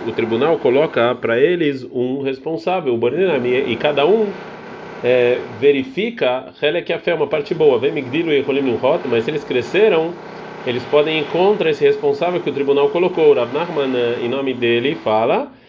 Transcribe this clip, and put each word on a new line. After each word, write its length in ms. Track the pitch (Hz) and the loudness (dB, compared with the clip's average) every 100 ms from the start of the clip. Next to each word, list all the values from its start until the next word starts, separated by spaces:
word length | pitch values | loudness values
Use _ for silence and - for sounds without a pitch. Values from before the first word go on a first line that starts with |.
| 113 | -6
o 60 | |
tribunal 440 | 117 110 113 151 160 | -4 -2 0 2 2
coloca 540 | 127 131 156 123 117 120 | 2 2 2 2 0 0
pra 220 | 113 117 | 0 2
eles 460 | 156 175 147 135 120 | 2 2 0 -2 -6
um 300 | 123 127 139 | -4 -2 -2
responsável, 720 | 135 131 160 165 180 185 143 | -4 -6 -6 -4 -2 -2 0
o 40 | 117 | 0
Bornin 280 | 120 151 190 | 0 0 0
Ami, 400 | 139 123 123 120 | 0 2 0 0
e 80 | 113 | 0
cada 300 | 151 143 151 | 0 2 2
um, 240 | 226 208 185 - - - - - - | 2 0 -4 -14 -16 -16 -16 -16 -4
é, 360 | 120 127 120 123 120 107 | 2 4 4 0 -4 0
verifica, 840 | 143 135 131 180 226 233 127 127 127 - | 2 2 -2 -4 -4 -2 -2 -2 -6 -4
Helek 300 | 147 165 160 | -2 0 -4
Yafé, 220 | 156 - | -4 -2
uma 140 | 160 139 | -2 -2
parte 260 | 156 143 | -2 -4
boa, 260 | 160 151 120 | 2 4 4
Vem 120 | 139 | 0
Migdilu 400 | 160 120 147 165 | -2 -4 -2 0
e 60 | 143 | 0
Yecholim 240 | 143 139 | 2 0
Nimchot, 400 | 135 110 131 160 131 | 0 0 0 0 0
mas 160 | 117 | -2
se 80 | 117 | 0
eles 120 | 151 | -4
cresceram, 680 | - 123 117 170 214 165 165 - - - - - 127 | -2 -4 0 2 4 2 0 -6 -14 -16 -16 -10 -6
eles 180 | 120 120 | -6 0
podem 340 | 147 151 156 | 2 2 0
ir 60 | 143 | -2
contra 440 | 170 190 208 165 | 2 2 2 0
esse 120 | 143 | 2
responsável 560 | 143 143 147 143 170 180 | 2 2 0 0 -2 -2
que 100 | 156 | -2
o 40 | |
tribunal 360 | 135 135 143 143 | -2 0 2 2
colocou." 440 | 170 180 175 151 | 2 0 4 4
Rav 180 | 127 120 | 4 2
Nachman, 380 | 143 175 156 135 123 | -2 -4 -2 -2 0
eh, 300 | 120 117 120 | 0 -2 -4
em 40 | |
nome 240 | 135 135 | -2 -4
dele, 420 | 120 117 120 131 165 | -2 2 2 0 -2
fala, 560 | 110 110 120 196 285 - | 0 2 2 0 -2 -12